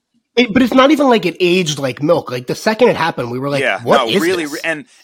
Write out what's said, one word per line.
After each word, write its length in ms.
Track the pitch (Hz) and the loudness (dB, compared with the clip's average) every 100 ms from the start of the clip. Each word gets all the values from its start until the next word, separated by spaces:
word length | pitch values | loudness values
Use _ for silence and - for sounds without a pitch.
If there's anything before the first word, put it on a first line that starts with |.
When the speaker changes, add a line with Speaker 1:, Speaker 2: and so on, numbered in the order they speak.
| _ _ _ - | _ _ _ -2
Speaker 1:
it, 160 | 240 | 0
but 80 | 180 | 2
it's 140 | 247 | 2
not 160 | 262 269 | 4 4
even 180 | 302 277 | 4 4
like 160 | 233 | 2
it 120 | 170 165 | 0 -2
aged 380 | 180 180 170 143 | 0 2 0 -4
like 240 | 139 123 | -6 -4
milk. 280 | 170 160 - | 0 0 0
Like, 160 | 123 127 | -8 -8
the 80 | |
second 340 | 143 - 214 240 | -4 -4 2 2
it 80 | 156 | 2
happened, 340 | 165 160 120 | -2 -4 -6
we 80 | 123 | -6
were 100 | 139 | -4
like, 140 | 143 | -2
Speaker 2:
Yeah, 200 | 127 95 | -2 -2
Speaker 1:
"What 140 | 120 139 | 2 2
Speaker 2:
no, 120 | 120 | 2
Speaker 1:
is 120 | 165 | 0
Speaker 2:
really, 240 | 170 185 | 0 -2
Speaker 1:
this?" 80 | 151 | -4
Speaker 2:
re-, 80 | 151 | -8
and, 200 | 165 156 123 _ | -6 -6 -10 _